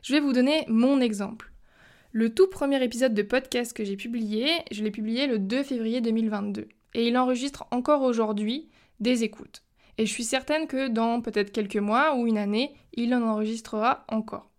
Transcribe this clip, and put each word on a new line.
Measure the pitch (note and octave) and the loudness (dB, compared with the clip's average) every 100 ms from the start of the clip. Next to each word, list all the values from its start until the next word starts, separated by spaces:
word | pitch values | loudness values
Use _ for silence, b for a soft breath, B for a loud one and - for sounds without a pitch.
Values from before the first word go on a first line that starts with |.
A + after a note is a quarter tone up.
Je | - | 2
vais | D4 | 2
vous | C#4+ | 4
donner | B3 B3+ D#4 - | 2 4 2 2
mon | A3+ B3+ C#4 | 2 4 4
exemple. | B3 G3+ G3 A3+ - - b b b b b | 2 -2 -8 -10 -18 -20 b b b b b
Le | A3 A3+ | 0 0
tout | A3+ F#4+ | 4 2
premier | - C#4 C#4 | 4 0 2
épisode | B3+ A#3 C4 | 0 2 2
de | G#3 | 2
podcast | G#3 B3+ C4 A#3+ A#3+ | 2 0 0 -4 -2
que | - | -6
j'ai | G#3 G3 | -6 -6
publié, | A#3 A#3+ G#3+ G#3+ C4+ E4 - | -6 -6 -2 -2 0 -2 -4
je | G#3 | -6
l'ai | G#3+ | -4
publié | G#3 G#3+ A#3 C#4 | -4 -4 -2 0
le | A3 | 0
deux | F#3+ B3+ | 0 -2
février | C#4 B3 A3+ B3 | -2 -2 -2 -2
deux | A3+ | 0
mille | A3+ A3 | 0 0
vingt-deux. | G#3 G3+ G3+ G#3+ _ _ | -2 -4 -6 -10 _ _
Et | A#3 A#3 | -2 2
il | B3 | 2
enregistre | B3+ B3 C#4 - - | 2 0 -4 -8 -6
encore | B3 B3 D4 | -2 2 4
aujourd'hui | C4 A#3 G#3+ G#3 G#3+ C4+ D#4+ b b b | 4 2 0 0 -2 -4 -8 b b b
des | A#3 B3 | 0 2
écoutes. | A3 - - - _ b b - | 0 -4 -20 -20 _ b b -2
Et | G#3+ | -2
je | |
suis | - | -2
certaine | A3+ C4 C4 D4+ D#4 | -2 -2 0 -2 0
que | C4 C4+ | -2 0
dans | A3 A3+ A#3+ | 0 0 0
peut-être | A#3 G#3 G3+ | -2 -2 -2
quelques | A3 G3+ G#3+ | -2 -2 -2
mois | G#3 A#3 D#4 | 2 4 4
ou | C4 A#3 | 2 2
une | A3 | 2
année, | G3+ G#3+ C#4+ B B | 0 0 -2 B B
il | - A#3+ | -4 0
en | B3 | 2
enregistrera | A3+ G#3+ G#3+ A3+ - G#3+ A3+ C#4 - | 2 0 -2 -4 -6 0 0 0 -2
encore. | A3 G#3+ - - | -4 -4 -12 -14